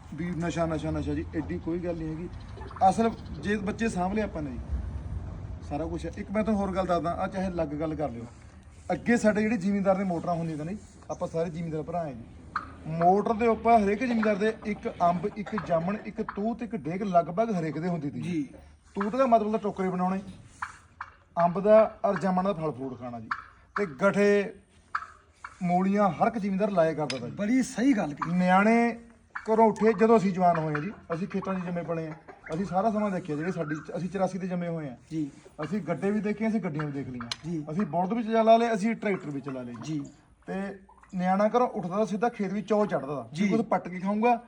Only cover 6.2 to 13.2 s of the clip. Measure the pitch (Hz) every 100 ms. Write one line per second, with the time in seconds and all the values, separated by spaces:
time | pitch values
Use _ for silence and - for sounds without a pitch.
6.2 | 190 202 220 202 196 185 185 175 165 170
7.2 | 190 190 185 170 160 147 160 151 147 117
8.2 | 113 - - - - - - 180 - 240
9.2 | 220 208 214 233 185 202 196 185 196 165
10.2 | 165 170 165 151 156 208 - - - 156
11.2 | 175 165 175 160 165 156 147 170 160 120
12.2 | 113 - - - - - - 165 170 196